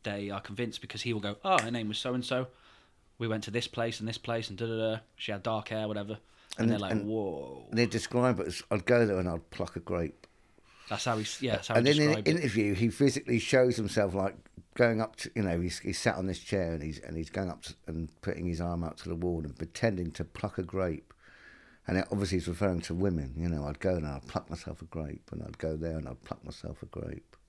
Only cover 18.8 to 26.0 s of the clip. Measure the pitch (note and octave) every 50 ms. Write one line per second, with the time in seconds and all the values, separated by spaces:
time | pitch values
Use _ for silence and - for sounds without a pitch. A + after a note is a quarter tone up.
18.8 | E2+ D#2+ - - - E2+ F2 E2 F2 F2+ E2+ E2 D#2 D2 - - E2 E2 - -
19.8 | - A#2 F#2+ F2+ F2 E2+ - - D#2+ - _ - - G2+ - - F#2 E2+ F#2 F#2+
20.8 | F#2 F2+ D#2+ - - _ - _ _ - - - - - - - - - - _
21.8 | _ - F2 F#2+ - - - G2+ G2+ F#2+ G2 F2+ - F2 E2+ - G#2 G2 F2+ E2+
22.8 | - - E2 F2 G2 G2+ F2 D#2+ C#2+ B1+ B1 D2+ E2+ F2 E2+ D2 C#2+ D2 C#2+ -
23.8 | - F#2+ F2+ E2+ D2+ D2 C#2 C2+ - - - - - - D#2+ - - D#2+ D#2 -
24.8 | D#2+ D#2 - D#2+ D#2 D2 D2 - _ - - D#2 D2+ D2 D2+ - - D#2+ D#2 D#2
25.8 | D#2+ E2 D#2+ D#2